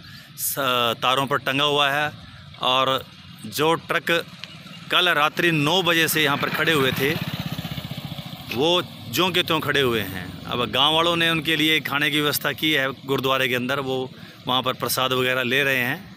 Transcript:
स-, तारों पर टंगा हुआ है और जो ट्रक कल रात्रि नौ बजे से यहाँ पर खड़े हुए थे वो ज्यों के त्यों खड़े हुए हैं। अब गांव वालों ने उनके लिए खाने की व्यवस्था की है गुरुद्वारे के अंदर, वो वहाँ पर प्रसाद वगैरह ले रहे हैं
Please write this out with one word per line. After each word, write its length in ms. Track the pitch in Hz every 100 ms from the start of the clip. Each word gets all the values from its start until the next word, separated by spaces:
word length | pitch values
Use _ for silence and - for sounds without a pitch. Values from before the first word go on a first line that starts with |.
| - - - -
स-, 560 | - 147 135 123 120 127
तारों 280 | 127 131 135
पर 120 | 139
टंगा 240 | 139 135
हुआ 260 | 147 143 143
है 200 | 143 151 156 - - - -
और 380 | 123 131 131 131 - - - - 107
जो 260 | 120 156 165
ट्रक 340 | - 160 - 170 - - - - - - -
कल 180 | 156 180
रात्रि 400 | 151 147 165 170
नौ 300 | 160 143 185
बजे 240 | 170 165 156
से 140 | 156
यहाँ 140 | 147 139
पर 120 | 135
खड़े 220 | - 156
हुए 200 | 156 131
थे 180 | 123 139 170 - - - - - - - - - - - - -
वो 280 | 110 156 175 165 - -
ज्यों 200 | 120 185
के 100 | 175
त्यों 160 | 170 160
खड़े 200 | 135 143
हुए 200 | 131 113
हैं। 220 | 98 95 87 -
अब 200 | - 120 117
गांव 220 | 123 147
वालों 200 | 160 170 170
ने 120 | 165
उनके 240 | 165 147 160
लिए 220 | 156 156
खाने 280 | 127 139 151
की 100 | 147
व्यवस्था 320 | 147 131 151
की 180 | 143 156
है 180 | 151 135 127 135
गुरुद्वारे 400 | 135 131 131 131
के 60 |
अंदर, 260 | 123 123 139
वो 300 | 131 131 131 - - - -
वहाँ 160 | 127
पर 100 | 127
प्रसाद 380 | 127 123 131 127
वगैरह 300 | 127 127 127
ले 180 | 123 131
रहे 120 | 139 135
हैं 240 | 123 165 202